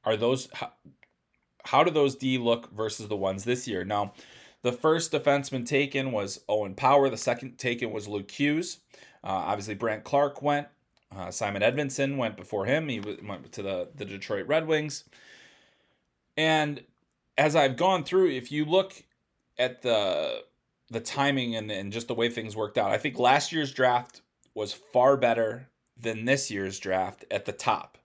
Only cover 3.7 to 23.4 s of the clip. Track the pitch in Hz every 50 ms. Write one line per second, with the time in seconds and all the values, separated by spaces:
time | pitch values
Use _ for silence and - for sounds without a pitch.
3.7 | 104 92 92 95 104 101 104 98 - - - - - - - - _ _ - 120
4.7 | 120 - - 160 160 165 160 - - 143 - 147 139 143 135 - 139 131 117 -
5.7 | 147 139 143 139 139 143 131 131 120 104 101 98 - - _ - 107 107 104 98
6.7 | 98 - 143 131 139 143 135 135 117 104 - 123 120 - 135 127 - - - 127
7.7 | 120 120 123 117 107 110 101 104 104 104 98 - - - 143 147 151 160 180 -
8.7 | - - _ _ - - - - _ _ - - 95 92 82 82 104 104 98 107
9.7 | 104 98 117 113 107 107 - - - 143 143 139 139 - 139 147 147 147 143 -
10.7 | _ _ _ _ _ _ _ _ - 98 90 90 90 - 113 101 101 101 101 117
11.7 | 127 143 147 135 135 - 139 135 139 135 123 110 104 - 90 - - 101 98 110
12.7 | 139 156 160 147 123 104 98 104 98 - - 104 101 82 62 - - - 98 98
13.7 | 95 90 87 - - - 104 101 101 98 - - 110 98 90 - 147 160 160 156
14.7 | 160 151 151 151 - - - _ _ - - - - - - - _ _ _ _
15.7 | _ _ _ _ _ _ _ _ _ _ _ _ _ - 156 160 156 156 151 147
16.7 | 147 123 - _ _ _ _ _ _ _ _ _ _ - 143 156 147 165 143 135
17.7 | 127 123 170 190 190 175 - - 180 190 190 175 135 127 120 - 143 151 151 151
18.7 | 165 190 190 190 - - - _ _ _ _ _ _ _ _ _ _ - 123 127
19.7 | 127 - - 123 117 107 101 95 87 76 73 67 60 55 - _ _ _ _ _
20.7 | _ _ _ _ 117 117 117 - - 143 139 143 139 135 123 120 113 113 107 107
21.7 | 104 95 98 98 104 117 117 - 123 113 117 120 117 120 110 110 101 110 107 104
22.7 | - 120 107 98 104 107 - 151 123 113 120 123 135 151